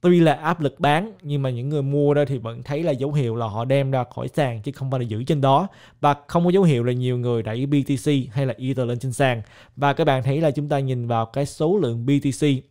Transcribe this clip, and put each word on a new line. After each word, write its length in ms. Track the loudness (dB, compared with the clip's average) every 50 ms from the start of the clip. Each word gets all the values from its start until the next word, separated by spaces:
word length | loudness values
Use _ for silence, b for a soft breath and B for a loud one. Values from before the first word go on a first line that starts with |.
tuy 200 | 6 6 6 6
là 120 | 6 4 4
áp 280 | 2 0 -2 -2 0
lực 200 | -2 -4 -2 0
bán, 320 | 2 2 2 2 0 -4 -10 -14 -8
nhưng 200 | -6 -4 -2 -2
mà 80 | -2
những 180 | -4 -4 -4 -4
người 140 | -2 -2 -2
mua 320 | 0 0 2 2 4 4
đó 100 | 2 2 0
thì 100 | -2 -6
vẫn 240 | -6 -8 -10 -10 -10
thấy 200 | -8 -6 -4 -2
là 100 | -2 -2
dấu 200 | -2 -4 -2 0
hiệu 240 | 0 0 0 -2
là 100 | -4 -4
họ 180 | -4 -4 -6 -2
đem 260 | 0 0 0 2 0
ra 140 | -2 -2 -4 -4 -8
khỏi 140 | -10 -10 -6
sàn 340 | -2 -2 -2 -2 -4 -6 -8
chứ 100 | -10 -10
không 180 | -8 -6 -4
phải 100 | -4 -4
là 60 | -4
giữ 180 | -4 -6 -6 -2
trên 160 | -2 -2 2
đó. 280 | 4 4 4 4 2 -2 B B B B B B
Và 140 | 0 0 0 0 -4
không 180 | -4 0 2 2
có 60 | 4
dấu 120 | 4 4 4
hiệu 220 | 4 4 2 2
là 80 | 0 -2
nhiều 260 | 0 -2 -2 -2 -2
người 240 | 0 0 -2 -2 -2
đẩy 240 | -4 -4 -4 -2
B 80 | 0 0 0 0
T 40 | 0 -2 -2 0
C 20 | 0 0 0 0 -2 -4
hay 120 | -2 -2
là 80 | -2 -4 -4
Ether 280 | -4 -4 -2 -2 -2
lên 120 | -2 -2 -4
trên 140 | -4 -6 -2
sàn. 300 | 2 2 2 2 0 -6 B B B B B B
Và 160 | 0 0 0 2
các 120 | 2 2
bạn 180 | 2 2 2 0
thấy 180 | 0 0 2
là 100 | 0 0
chúng 180 | 0 0 -2 -2
ta 100 | -2 -2
nhìn 280 | 0 -2 -2 -4 -2
vào 200 | -2 0 0 0
cái 200 | -2 -2 -4 -4
số 300 | -4 -4 -2 0 2 2
lượng 300 | 2 2 0 -2 -2 0
B 40 | 2 0 2 2
T 40 | 0 -2 0
C 20 | 0 0 0 0 -4 _